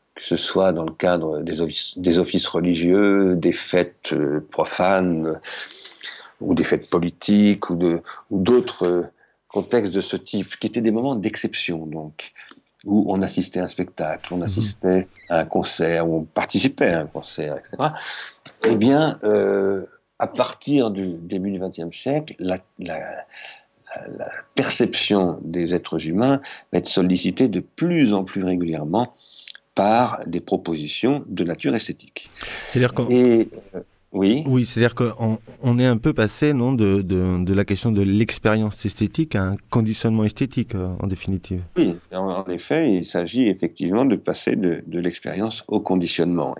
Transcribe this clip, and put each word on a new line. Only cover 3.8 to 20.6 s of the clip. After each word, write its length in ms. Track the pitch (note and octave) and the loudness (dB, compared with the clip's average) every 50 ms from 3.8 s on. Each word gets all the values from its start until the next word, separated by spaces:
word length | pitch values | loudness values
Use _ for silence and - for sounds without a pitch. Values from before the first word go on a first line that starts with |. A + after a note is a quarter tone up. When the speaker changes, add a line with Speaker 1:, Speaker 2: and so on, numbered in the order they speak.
| F2 F2 - _ - - D#2 | 0 0 -4 _ -8 -4 -2
Speaker 1:
euh, 260 | D2 D2+ C#2 D2 D2+ D#2 - | -2 0 0 -2 -2 -4 -6
profanes, 920 | - - D#2+ - - - F2+ F#2 G2 F#2+ F#2 F2+ E2+ D#2+ D#2+ D#2+ D#2 D#2 - - - - - - - - - - - - - - - - - - _ _ | -4 -4 -4 -2 0 0 2 4 4 4 2 2 0 0 -2 -2 -4 -6 -8 -12 -14 -14 -14 -16 -18 -20 -20 -20 -20 -18 -18 -18 -16 -18 -20 -20 _ _
ou 140 | A2+ - - | -2 0 2
des 100 | - - | 2 2
fêtes 260 | - - - - - | 2 0 -2 0 0
politiques, 800 | - F2 E2+ F2 - _ - - G#2 G#2 G#2 G2+ G2+ F#2+ - - | 0 0 0 0 -4 _ 0 4 6 6 6 6 4 2 0 -4
ou 60 | F2 | 0
de, 260 | E2+ F2+ F2 E2+ E2+ - - - - - _ | 2 2 2 2 0 -4 -10 -18 -20 -10 _
ou 100 | G2+ F#2 | -2 0
d'autres, 460 | F#2 F2 B2 B2 - - - - F#2 | 4 6 6 4 4 2 -4 -2 0
euh, 180 | F2+ F2+ F2 E2 - - _ _ _ _ _ _ _ | 0 2 0 -2 -4 -10 _ _ _ _ _ _ _
contextes 440 | - G2+ F#2 - - A#2+ G#2 F#2+ E2+ | -4 -4 -2 0 0 0 0 2 -2
de 60 | G2 | -2
ce 160 | F#2 - - | -2 -2 -6
type, 400 | F2+ - - - G2+ - - - - | -8 -8 -6 -6 -6 -6 -6 -8 -6
qui 100 | - - | -6 -4
étaient 120 | - B2 | -4 0
des 120 | A2+ A2+ | 0 2
moments 240 | G#2+ A2+ B2 C#3 C3+ | 0 2 0 -2 -2
d'exception, 680 | G#2+ F2+ A2 - - - A2 - - - - E2+ D#2+ D#2+ D#2 | -2 -2 -4 -4 -4 -6 -6 -6 -6 -6 -6 -6 -6 -8 -8
donc, 440 | D2+ D#2+ D#2 D#2 D2+ - - - _ - - - - - _ _ _ _ - | -10 -10 -12 -12 -14 -18 -20 -20 _ -20 -20 -20 -20 -20 _ _ _ _ -4
où 260 | G2+ G2+ G#2+ - - | 2 2 2 4 2
on 100 | G2 F#2+ F#2+ | 0 0 -2
assistait 360 | F#2+ - F#2+ F2+ - - F2+ | -2 -2 -4 -4 -4 -4 -4
à 60 | F2+ | -6
un 20 | E2+ | -4
spectacle, 640 | - - F2+ - - - D#2+ D#2 D#2+ - - - F2 | -4 -6 -8 -8 -6 -6 -6 -6 -6 -8 -8 -8 -6
on 40 | F2+ | -4
Speaker 2:
Mhm. 60 | F2 | -4
Speaker 1:
assistait 640 | G2+ F#2+ G2 A2+ G#2 G2 - - F#2 F#2 F#2 F#2 - _ - - - | -2 -2 -2 -2 -4 -4 -2 0 2 2 2 0 -2 _ -20 -6 -2
à 120 | F2 E2 | 0 0
un 60 | D#2+ | 0
concert, 640 | D#2+ - F#2 E2+ - - - E2+ E2 E2+ E2 E2 E2 | 0 -2 -2 -2 -2 -4 -2 0 0 2 0 0 0
où 120 | D#2+ D#2+ | 0 -2
on 40 | D#2 | -4
participait 680 | - _ - F#2+ - - G2 F#2 C3+ - - D3+ G#2 | -4 _ -4 -4 -2 -2 0 0 0 0 2 0 2
à 100 | E2+ E2 | 2 0
un 60 | D2+ D2+ | -2 -4
concert, 500 | - D2+ - - - - D#2 D2 C#2+ - | -8 -12 -12 -10 -10 -8 -6 -6 -6 -8
et 40 | - _ | -10 _
cetera. 260 | - - C3+ D#3 D#3 - - - - - - - - _ _ - - _ - | -6 -4 -2 -2 -2 -6 -10 -12 -12 -12 -14 -16 -18 _ _ -20 -12 _ 0
Eh 120 | - A2+ | 2 2
bien, 440 | G2+ G#2+ C3 C#3 D3 D#3+ D3 - - - | 4 6 6 6 6 4 2 0 0 0
euh, 600 | G#2+ G#2+ G#2 G2 G2 G2+ G2 G2 G2 G2 F#2+ F#2 - _ _ _ _ _ _ | 2 4 4 4 2 2 2 2 0 0 -2 -4 -10 _ _ _ _ _ _
à 80 | A#2 G2+ | -6 -4
partir 640 | - - B2 - - - | -2 -2 -2 -2 -4 -8